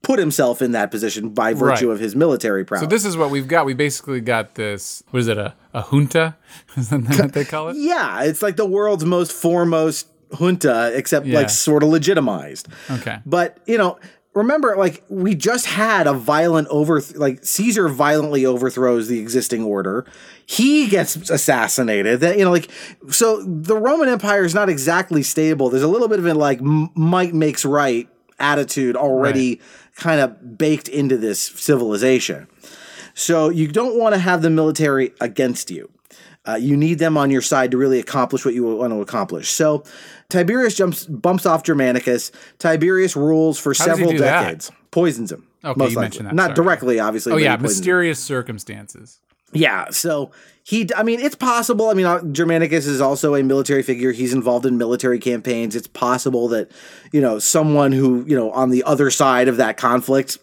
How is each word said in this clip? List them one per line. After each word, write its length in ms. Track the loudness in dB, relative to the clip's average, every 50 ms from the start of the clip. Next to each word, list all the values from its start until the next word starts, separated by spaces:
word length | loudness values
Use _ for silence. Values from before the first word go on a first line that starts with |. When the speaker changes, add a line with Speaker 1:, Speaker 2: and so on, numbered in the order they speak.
Speaker 1:
put 160 | 0 0 0 2
himself 440 | 2 0 2 2 2 2 2 0
in 100 | -2 -2
that 180 | 0 -2 -4 -4
position 380 | -6 -6 -4 -4 -6 -6 -10 -6
by 220 | -4 -2 0 0
virtue 360 | 0 2 2 2 2 2 0 0
Speaker 2:
Right. 60 | -2
Speaker 1:
of 60 | -2
his 160 | -4 -4 0
military 480 | 0 2 2 2 0 0 -2 -2 -2 -2
prowess. 180 | -4 -4 -4 0
Speaker 2:
So 20 | 0
this 160 | 0 0 0
is 120 | -4 -2
what 140 | -2 -2 -2
we've 160 | -2 -4 -4 0
got. 180 | 0 0 0
We 80 | 0 -2
basically 460 | -2 -2 -2 -2 -6 -8 -8 -8 -6
got 340 | -2 -2 -2 -2 -2 -6 _
this, 480 | -8 -8 -6 -6 -8 -10 -14 -14 -16 _ _
what 100 | -4 -2
is 80 | 0 0
it, 80 | -2 -2
a, 160 | -4 -8 -10 _ _ _ -10
a 80 | -10 -4 0
junta? 460 | 2 2 2 2 2 0 0 0 -4 _ _ _ -20
<laughs> 200 | -20 _ _ -8
Is 120 | -8 -4 -2
that 120 | -2 -2 -2 0 2 2
what 140 | 0 2 0
they 100 | -4 -4
call 240 | -4 -6 -8 -6 -6
it? 80 | -6
Speaker 1:
Yeah, 460 | -4 -2 -2 0 0 -2 -4 -4 -2
it's 180 | -2 -2 -2 -2
like 140 | -4 -2 -2
the 80 | -2 -2
world's 400 | 0 0 0 0 0 0 0 0
most 260 | 0 2 0 0 -2
foremost 760 | -6 -2 0 0 2 2 2 2 2 2 0 0 -2 -4 -12 _ _ _ _ _ -4 0
junta, 540 | 0 0 0 2 2 2 2 2 0 0 -2
except, 320 | -4 -2 0 -2 0 0
Speaker 2:
Yeah. 100 | 2 2 2
Speaker 1:
like, 100 | 2 2
sort 320 | 0 0 2 2 4 4
of 80 | 4 4
legitimized. 760 | 4 4 2 2 2 2 2 0 -2 -4 -8 -12 -16 -16 -18 -20 -20 -20 -10 -8
Speaker 2:
Okay. 280 | -8 -8 -6 -8 -10 -10 -4
Speaker 1:
But, 320 | -2 0 0 0 -2 -4 _ _
you 100 | -2 0
know, 220 | 2 2 0 -2 -6 -20 -20 -20 _ _ _ _
remember, 400 | 0 0 2 2 2 2 0 2
like, 260 | 2 0 0 0 -4 _ _
we 240 | -6 -2 0 0 0
just 320 | 0 0 -2 -2 -2 -4
had 400 | -4 -2 0 2 2 2 2 2
a 80 | 2 0
violent 540 | 0 0 0 2 2 2 2 2 2 0 0
overth-, 500 | 0 0 2 2 2 0 0 -4 -6 -2
like, 260 | -2 -2 -2 -4 -6
Caesar 440 | -6 -4 0 0 0 2 2 0 0
violently 560 | 0 2 2 2 2 2 0 0 0 2 2
overthrows 640 | 2 2 0 -2 -2 -2 0 0 2 2 0 0 -2
the 100 | -4 -6
existing 440 | -4 -2 -2 -2 0 0 -4 -4 -2
order. 420 | -2 -2 -2 -2 -4 -4 -6 -8 -10 -20 -20 -20 -20 -20 -20 _
He 400 | -8 -2 0 2 4 4 2 2
gets 420 | 2 2 0 0 -2 -6 -8 -4 -4
assassinated. 920 | -2 0 2 2 2 2 2 0 0 0 0 0 0 0 2 0 2 2
That, 180 | 2 2 4 4
you 60 | 4
know, 60 | 4
like, 180 | 4 2 0 -2 -16 -20 -20 -20 -20 _ -10 -4
so 320 | 0 2 2 2 2 0
the 340 | -4 -6 -8 -6 -2 0 0
Roman 320 | 2 2 2 2 2 2 2
Empire 360 | 0 0 0 0 2 2 2
is 100 | 2 2
not 160 | 2 2 2
exactly 520 | 0 0 0 0 0 0 0 0 0 0
stable. 460 | 0 0 0 0 2 2 2 2 0 0
There's 140 | 2 2
a 60 | 2 2
little 200 | 2 2 2 0
bit 120 | 0 0
of 40 | 0
a, 60 | 0
like, 280 | 2 2 2 2 0 0
m-, 280 | 0 0 2 2 0 -2 _
might 400 | 0 0 2 2 2 0 0 0
makes 320 | 0 0 0 -2 -2 -2
right 420 | 0 0 2 2 2 0 -2 -4 _ _ _ _ _ _ -4
attitude 580 | -2 0 0 0 -2 -4 -4 -2 -2 -2 0
already 600 | 0 0 0 0 2 0 0 2 0 0 0 -2
Speaker 2:
Right. 40 | -6 -10 -20 -20 -20 -20 _ _ -6 -2 0 2 2
Speaker 1:
kinda 100 | 2 0 -2 -14 -20 -20 -6
baked 320 | -2 0 0 0 -2 -4 -6
into 300 | -4 -2 0 0 0 0
this 220 | 0 -2 -4 -4
civilization. 1040 | -6 -8 -8 -6 0 2 2 2 2 -2 0 2 4 4 4 2 0 -4 -8 -10 -12 _ _ _ -20 -20 -20 -20 -20 -20 -20 -20 -20 -18 _
So 340 | -8 -2 0 2 2 2 2
you 180 | 2 0 -2 0
don't 280 | 0 -2 -2 0 0
wanna 200 | 2 2 2 2 2
have 220 | 2 2 2 2
the 60 | 2 2
military 640 | 2 4 2 0 0 0 0 0 2 0 0 -2 _ _
against 500 | -6 -4 -2 0 0 0 -2 -4 -8 -10
you. 200 | -12 -12 -14 -18 _ _ _ _ -20 -20 -20 -20 -20 _ _ -8
Uh, 60 | -6 -4
you 160 | 0 0 2
need 240 | 2 2 0 0 0
them 200 | 0 0 2 2
on 120 | 2 2
your 120 | 2 0
side 280 | 0 0 0 2 2 0
to 60 | 0
really 220 | 0 2 2 2 0
accomplish 460 | -2 -2 -2 -2 -2 -2 -2 -2 -2
what 80 | -2 -2
you 100 | 0 -2
want 260 | -2 -2 -2 -2 -2 -2
to 80 | -4
accomplish. 480 | -4 -4 -4 -6 -4 -4 -6 -8 -6 -6
So 340 | -4 -2 0 -2 -2 -2 -6 -12 -20 -20 -20 -20 -20 -20 _ _
Tiberius 440 | 0 0 0 2 2 2 0 0 0
jumps, 300 | 0 -2 -2 -2 -6 -10
bumps 400 | -10 -12 -2 0 0 0 2 2
off 180 | 2 0 2 0
Germanicus. 680 | 0 0 2 2 2 2 0 0 0 0 0 -2 -8 -14 -18 -20 -20 _ _
Tiberius 560 | 0 0 2 2 2 2 4 2 2 0 0
rules 440 | 0 2 2 4 4 2 2 0 -2
for 160 | -2 -2 0
Speaker 2:
How 100 | 0 2
does 140 | 2 2 2
he 60 | 2
Speaker 1:
several 80 | 2
Speaker 2:
do 60 | 2 2
that? 220 | 2 2 2 2 0
Speaker 1:
decades. 280 | -2 -6 -10 -14 -18 _ _ _ _
Poisons 400 | 0 0 0 2 0 -4 -8 -8
him, 140 | -10 -14 -16 _ _ _
Speaker 2:
Okay, 140 | -10 -6 -2 0
Speaker 1:
most 120 | 0 0
Speaker 2:
you 60 | 0
Speaker 1:
likely. 40 | -2 -4
Speaker 2:
mentioned 200 | -4 -6 -10 -8 -4
that, 60 | 0
Speaker 1:
Not 100 | 0 0
Speaker 2:
sorry. 80 | 2 2
Speaker 1:
directly, 440 | 2 2 2 2 0 0 0 0 2
obviously, 340 | 0 -2 -2 -2 -2 0
Speaker 2:
Oh, 20 | 2
Speaker 1:
but 60 | 2
he 40 | 2
Speaker 2:
yeah, 120 | 2 0
Speaker 1:
poisons 160 | 0 -2 -2
him. 80 | -2 -2
Speaker 2:
mysterious 380 | 0 0 0 2 0 0 -4 -6
circumstances. 1000 | -6 -6 -6 -6 -6 -8 -12 -12 -12 -14 -16 -16 -18 -20 -20 -20 -20 -20 _ _ _ _ _ _ _ _
Speaker 1:
Yeah, 380 | -2 0 2 2 0 -2 -6 -6
so 400 | -6 -6 -4 -4 -4 -4 -6 -10 _ -20 -20 -20 _ _
he 220 | _ -4 -2 -2 -2
d-, 100 | -2 -2
I 60 | -2
mean, 180 | 0 -2 -2 -2
it's 140 | -2 -4 -4
possible. 560 | _ -2 0 0 0 0 0 0 2 2 2
I 40 | 2
mean, 120 | 2 2
uh, 160 | 2 0 0
Germanicus 640 | -2 -6 -2 -2 0 2 2 2 2 2 0 -2 0
is 140 | -2 0 0
also 320 | 0 0 0 0 0 0 2
a 80 | 2
military 400 | 2 2 2 0 0 0 0 0
figure. 300 | 0 -2 -2 0 0 -2
He's 200 | -2 -2 -4 -2
involved 320 | -2 0 0 0 0 2 0
in 140 | 0 0 0
military 400 | 0 0 -2 0 0 0 0 0
campaigns. 580 | 0 -2 -4 -2 -4 -4 -4 -2 -4 -4 -6
It's 120 | -8 -10 -10
possible 600 | _ -4 0 0 0 0 0 -2 0 0 0 0
that, 220 | 0 -2 -4 -6 -12 -20 -20 -20 -20 -20 -14 -2
you 80 | 0 2
know, 180 | 2 2 0 0
someone 540 | -2 0 2 2 2 4 4 4 4 4
who, 320 | 2 2 2 2 2 0 0
you 80 | 0 0
know, 140 | 0 0 -2
on 180 | 0 0 2 2
the 120 | 2 0 2
other 260 | 2 2 2 2 0
side 360 | 2 2 2 4 4 4 4 2
of 100 | 2 2
that 180 | 0 0 0
conflict 600 | 0 0 2 2 2 0 2 0 0 0 -2 -10 -14